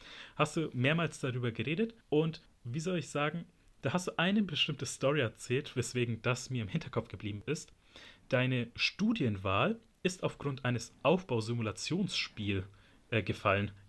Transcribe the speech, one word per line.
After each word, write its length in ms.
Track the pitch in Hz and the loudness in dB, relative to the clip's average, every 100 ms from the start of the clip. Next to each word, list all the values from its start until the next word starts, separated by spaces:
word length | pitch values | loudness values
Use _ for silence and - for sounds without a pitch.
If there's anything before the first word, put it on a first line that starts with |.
| - - - - | -20 -18 -16 -2
hast 180 | 151 170 | 0 0
du 140 | 156 | -2
mehrmals 480 | 123 131 165 156 - | 0 2 2 0 -2
darüber 320 | 135 123 120 | -4 -2 -2
geredet. 420 | 113 123 165 226 - _ | -2 -2 0 -2 -4 _
Und 340 | 151 160 - - _ | 2 2 -2 -14 _
wie 160 | 120 139 | -8 -4
soll 200 | 165 180 | -2 -2
ich 100 | 131 | -2
sagen, 340 | 143 147 170 - _ - _ | -2 -2 -2 -10 _ -20 _
da 120 | - | -2
hast 140 | 180 - | 0 0
du 120 | - | 0
eine 240 | 175 214 | 4 4
bestimmte 420 | 196 143 - 139 120 | 2 0 0 0 -4
Story 360 | - 135 151 | 0 2 4
erzählt, 520 | 113 - - 127 151 127 | 2 -2 -2 -2 0 -4
weswegen 440 | - 123 120 113 | -2 0 0 0
das 280 | 120 127 - | 0 -2 -2
mir 140 | 127 | -4
im 40 | 101 | -2
Hinterkopf 400 | 160 - 120 - | -4 -2 -4 -4
geblieben 360 | 101 104 101 113 | -8 -6 -6 -4
ist. 260 | 156 - - _ - - - - | -6 -6 -20 _ -20 -20 -20 0
Deine 400 | 127 127 127 120 - | 2 4 2 -2 -2
Studienwahl 1040 | - - 214 226 127 95 95 98 160 226 - _ | -2 2 0 4 2 2 2 4 2 0 -8 _
ist 200 | 180 180 | -4 -2
aufgrund 420 | - - 156 127 123 | -4 -2 -4 -2 0
eines 280 | 120 - - | 0 -4 0
Aufbausimulationsspiels, 1600 | 139 180 - 120 110 120 110 95 - 170 196 - - - 101 98 95 - - - _ | 4 4 2 -2 0 -2 -2 -4 -2 0 0 -2 -4 -4 -2 -2 -2 -14 -20 -20 _
äh, 140 | 113 | -2
gefallen. 480 | 101 101 107 98 104 - | 0 2 4 4 2 -6